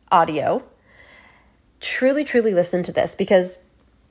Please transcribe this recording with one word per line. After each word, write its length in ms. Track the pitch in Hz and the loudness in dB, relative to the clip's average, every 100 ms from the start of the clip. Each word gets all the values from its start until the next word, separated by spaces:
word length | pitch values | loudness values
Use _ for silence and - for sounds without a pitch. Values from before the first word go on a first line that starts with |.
| - | 0
audio. 520 | 180 160 151 - 220 - _ _ - - - - _ _ _ _ - | 2 4 0 -2 -4 -6 _ _ -20 -20 -20 -20 _ _ _ _ -12
Truly, 440 | - - 262 277 | -8 -2 0 0
truly 300 | 285 240 220 | 0 0 0
listen 280 | 175 175 180 | -2 -2 -4
to 80 | 180 | -4
this, 220 | - - | -2 -4
because 440 | - 190 190 180 - _ _ _ _ _ | -2 2 2 2 -6 _ _ _ _ _